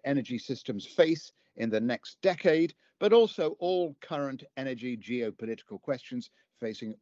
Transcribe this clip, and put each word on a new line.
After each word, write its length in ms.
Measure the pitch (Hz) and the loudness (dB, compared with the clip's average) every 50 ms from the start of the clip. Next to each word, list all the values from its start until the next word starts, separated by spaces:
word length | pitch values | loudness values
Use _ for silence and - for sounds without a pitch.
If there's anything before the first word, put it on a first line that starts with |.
| - | -2
energy 340 | 139 143 139 113 - 123 110 | 0 0 0 0 -2 -6 -8
systems 460 | - - 123 - - - 110 101 - | -6 -8 -8 -8 -6 -6 -6 -6 -8
face 460 | - - - 160 160 165 151 - - _ _ _ _ _ | -2 4 4 6 6 4 -2 -4 -14 _ _ _ _ _
in 140 | - 117 113 | -6 -4 0
the 100 | 110 110 | 0 0
next 400 | 113 123 120 - - - - _ | 0 0 -2 -4 -8 -16 -12 _
decade, 540 | - 190 175 147 - 175 156 160 170 - - _ _ _ _ _ | 0 0 0 4 4 4 4 4 2 0 -2 _ _ _ _ _
but 140 | 196 208 | 4 6
also 440 | 220 233 226 208 - - 170 156 - - | 8 8 6 6 2 -2 -2 -2 -2 -2
all 360 | 175 180 185 180 175 156 139 - | -2 0 0 0 0 -2 -4 -12
current 420 | - - 165 143 143 135 131 123 - - _ | -8 -6 -4 -4 -2 -4 -6 -10 -12 -12 _
energy 400 | 135 135 135 127 110 123 127 123 | -6 -6 -6 -6 -6 -6 -6 -6
geopolitical 840 | 110 98 110 123 120 117 107 - - 113 110 110 - - _ 104 95 | -6 -6 -4 -4 -2 -2 -4 -4 -6 -6 -6 -6 -8 -10 _ -16 -10
questions 500 | - - 135 123 - - 127 123 117 - _ _ _ _ _ _ | -4 -4 -4 -4 -6 -8 -10 -10 -10 -10 _ _ _ _ _ _
facing 380 | 120 113 107 - 117 110 107 - | -8 -8 -8 -8 -10 -12 -10 -4